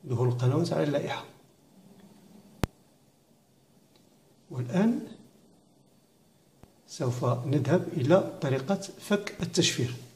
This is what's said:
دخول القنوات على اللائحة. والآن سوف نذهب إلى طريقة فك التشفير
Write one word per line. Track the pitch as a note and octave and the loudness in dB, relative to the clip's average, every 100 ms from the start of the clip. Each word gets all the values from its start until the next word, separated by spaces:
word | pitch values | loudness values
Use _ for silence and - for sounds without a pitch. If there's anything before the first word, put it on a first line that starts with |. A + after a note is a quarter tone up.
دخول | - A#2+ B2 | -4 0 0
القنوات | A#2+ B2+ D3 E3+ | 2 2 2 0
على | D#3 | 0
اللائحة. | D3+ C#3 - - - - - _ _ - - - - - - - - - - _ _ _ _ _ _ _ _ _ _ _ _ _ _ _ _ _ _ | 0 0 -2 -8 -10 -20 -20 _ _ -20 -20 -20 -20 -20 -20 -20 -20 -12 -12 _ _ _ _ _ _ _ _ _ _ _ _ _ _ _ _ _ _
والآن | C3+ A#2+ F3+ A3+ A#3+ - - - _ _ - _ _ _ _ _ _ _ _ _ _ - _ _ | -8 -2 2 2 2 -6 -16 -20 _ _ -20 _ _ _ _ _ _ _ _ _ _ -20 _ _
سوف | - C3+ A#2+ | -4 -2 0
نذهب | C3+ B2 - D3 B2+ F3 F3+ | 0 0 0 0 4 2 2
إلى | F3 C3 F#3 - - | -2 6 6 4 -4
طريقة | D3 C3 - G3 - - | -2 -2 0 -2 -2 -14
فك | - G3+ G3+ - | -2 -2 -2 -8
التشفير | F3+ - - - A#2+ - - | -4 2 2 2 -4 -4 -14